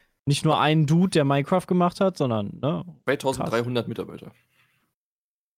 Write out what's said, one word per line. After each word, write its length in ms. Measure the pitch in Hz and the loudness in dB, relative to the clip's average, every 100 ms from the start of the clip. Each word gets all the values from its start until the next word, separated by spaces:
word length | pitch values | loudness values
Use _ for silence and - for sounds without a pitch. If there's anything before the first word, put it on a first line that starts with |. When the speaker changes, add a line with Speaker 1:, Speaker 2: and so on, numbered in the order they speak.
| _ _ - | _ _ -2
Speaker 1:
nicht 160 | 143 156 | 0 2
nur 120 | 120 | 2
ein 280 | 143 156 147 | 4 4 4
Dude, 240 | 165 185 | 4 4
der 140 | 165 139 | 2 2
Minecraft 400 | 139 139 185 - | 0 0 -2 0
gemacht 340 | 180 175 - | 0 0 2
hat, 160 | 190 - | -2 0
sondern, 420 | 135 110 101 - | -2 -2 -4 -4
ne? 220 | 131 170 175 - | -4 -4 -8 -8
Speaker 2:
Zweitausenddreihundert 800 | - 139 135 131 147 113 120 123 | -4 -2 -2 -4 -2 -2 -2 -4
Speaker 1:
Krass. 40 | 117 | -4
Speaker 2:
Mitarbeiter. 440 | 101 - 82 - - _ _ _ _ _ _ _ _ _ _ _ | -8 -10 -14 -18 -20 _ _ _ _ _ _ _ _ _ _ _